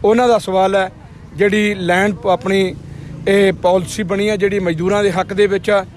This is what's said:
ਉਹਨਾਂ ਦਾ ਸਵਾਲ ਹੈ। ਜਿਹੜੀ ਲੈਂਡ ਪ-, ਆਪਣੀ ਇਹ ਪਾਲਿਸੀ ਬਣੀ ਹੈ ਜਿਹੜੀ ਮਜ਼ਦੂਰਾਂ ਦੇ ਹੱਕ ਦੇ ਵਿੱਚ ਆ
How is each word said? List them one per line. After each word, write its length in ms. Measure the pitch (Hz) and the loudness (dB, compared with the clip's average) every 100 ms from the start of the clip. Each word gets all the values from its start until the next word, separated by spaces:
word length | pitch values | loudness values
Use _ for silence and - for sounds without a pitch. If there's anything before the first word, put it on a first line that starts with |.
ਉਹਨਾਂ 240 | 208 226 247 | 2 2 4
ਦਾ 100 | 226 | 2
ਸਵਾਲ 380 | - 190 190 196 | 2 0 2 2
ਹੈ। 140 | 185 - - - - | -2 -6 -20 -20 -18
ਜਿਹੜੀ 400 | - 202 208 208 | -2 0 2 0
ਲੈਂਡ 400 | 202 175 175 202 | -2 0 0 0
ਪ-, 140 | 190 202 | -2 -2
ਆਪਣੀ 460 | 180 190 196 190 185 - - - - - | -2 0 0 0 -4 -14 -16 -16 -8 0
ਇਹ 240 | 196 196 | 2 2
ਪਾਲਿਸੀ 500 | 180 175 185 170 - | 2 2 0 0 -8
ਬਣੀ 260 | 196 196 208 | -4 -2 -2
ਹੈ 80 | 208 | 0
ਜਿਹੜੀ 220 | 196 202 | 0 0
ਮਜ਼ਦੂਰਾਂ 440 | 185 160 180 202 | -2 -2 0 0
ਦੇ 80 | 202 | 0
ਹੱਕ 220 | 180 190 | -2 -4
ਦੇ 140 | 196 208 | 0 0
ਵਿੱਚ 240 | 196 196 | 2 0
ਆ 140 | 202 185 | 0 -2